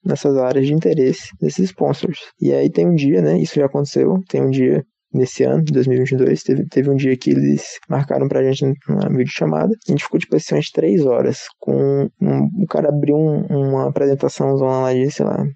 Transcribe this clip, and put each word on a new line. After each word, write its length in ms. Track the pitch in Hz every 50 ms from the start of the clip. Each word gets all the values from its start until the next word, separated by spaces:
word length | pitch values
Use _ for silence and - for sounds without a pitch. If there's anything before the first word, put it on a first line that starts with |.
| -
nessas 320 | - 139 - - 143 139
áreas 300 | 131 127 127 - 135 135
de 60 | 143 151
interesse 560 | 160 165 185 156 147 131 131 170 - - - - -
desses 240 | 160 151 - - 185 185
sponsors. 500 | - - 147 143 143 - - 180 156 - - - _ -
E 140 | - 139 139
aí 160 | 135 139 -
tem 180 | - - 170
um 60 | 175 170
dia, 280 | 151 139 139 170 185
né, 180 | 160 147 170 175
isso 160 | 160 - -
já 100 | 147 139
aconteceu, 540 | 135 - 143 143 - - 139 131 - 185 190 185 -
tem 140 | - 135 135
um 80 | 135
dia 320 | 131 135 131 131 147 - 131 _ _ _ _ _ -
nesse 300 | 131 127 - - - 131
ano, 200 | 131 135 160 160
de 80 | 151
dois 160 | 143 131 127
mil 80 | 131 127
e 40 | 127
vinte 100 | 127 127
e 60 | 135
dois, 260 | 127 131 - - - -
teve, 240 | - 135 139 -
teve 220 | - - 135 139 143
um 60 | 139
dia 200 | 135 139 131 131
que 140 | 127 - 151
eles 340 | 135 135 143 139 147 143 - - - - -
marcaram 400 | - 156 139 143 143 143 135 135
pra 160 | 139 143 131 135
gente 220 | 131 135 - 143 135 139 139 - 143
numa 180 | - 101 98
videochamada. 640 | - - 127 123 143 - - 165 156 156 156 156 190 220 - -
A 40 | -
gente 120 | 156 151 -
ficou, 160 | - - 160
tipo 160 | - - -
assim, 200 | 151 - - 147
umas 140 | 147 156 -
três 360 | - - - 170 202 175 143
horas 380 | 131 120 127 131 123 131 - - - -
com 520 | _ - 139 135 135 139 139 139 139 139 - _ -
um, 280 | 190 151 139 135 143 147 - 190
o 60 | 175
cara 220 | - - 151 156 147
abriu 260 | 147 147 143 147 147
um, 300 | 151 160 156 147 147 - -
uma 380 | 151 139 139 135 135 135 135
apresentação 720 | 139 139 139 139 139 139 139 139 139 - - 143 139 139
zona 240 | 139 135 131 131 131
lá 120 | 131 131 127
de, 160 | 127 131 143
sei 160 | 139 - -
lá, 160 | - - - 139 143 139